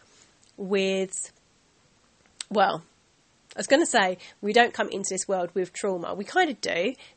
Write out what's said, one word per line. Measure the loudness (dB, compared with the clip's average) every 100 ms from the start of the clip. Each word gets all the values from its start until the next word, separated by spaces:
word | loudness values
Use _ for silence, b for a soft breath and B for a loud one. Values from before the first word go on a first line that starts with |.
| b b b _ _ -12
with, | -2 0 0 0 -2 -6 -12 _ _ _ _ _ _ _ _ _ _ -18 -4
well, | 2 2 0 -8 _ _ _ _ _ -16 -8
I |
was | 2
gonna | 2 4
say, | 2 2 -2 B B
we | 2
don't | 4 4
come | 2 -4
into | -4 -6
this | -6 -2
world | -2 -2
with | -2 -4
trauma. | -4 -4 -4 -6
We | -8 -2
kind | 0 0
of | 0
do, | -4 -2 -2 -4 B